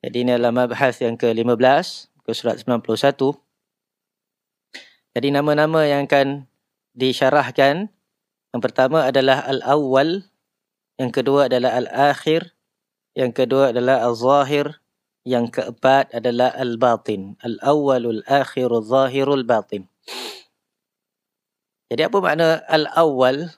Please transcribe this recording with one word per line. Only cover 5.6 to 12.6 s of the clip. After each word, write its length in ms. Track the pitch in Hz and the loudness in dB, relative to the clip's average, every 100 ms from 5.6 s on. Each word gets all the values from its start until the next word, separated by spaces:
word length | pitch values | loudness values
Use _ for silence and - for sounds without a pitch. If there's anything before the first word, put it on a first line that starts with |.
| 156 160 151 | 2 2 2
yang 240 | 143 139 | 0 2
akan 400 | 143 139 143 135 _ _ _ _ 117 | 2 2 -2 -10 _ _ _ _ -2
disyarahkan, 880 | 131 123 135 143 131 127 139 156 208 _ _ _ _ _ _ | -2 2 2 2 0 2 2 2 -6 _ _ _ _ _ _
yang 120 | 120 120 | -6 -4
pertama 400 | - 131 160 135 | 0 0 2 2
adalah 400 | 131 131 135 139 | 2 2 0 0
Al-Awwal, 800 | 135 123 147 139 131 151 185 - _ _ _ _ _ _ _ | -6 0 0 2 2 2 -2 -8 _ _ _ _ _ _ _
yang 160 | 127 | -4
kedua 320 | 117 127 139 139 | -2 0 2 2
adalah 320 | 127 123 117 | 2 0 -2
Al-Akhir, 720 | 120 120 143 139 - 160 175 _ | -4 0 0 2 0 -2 -2 _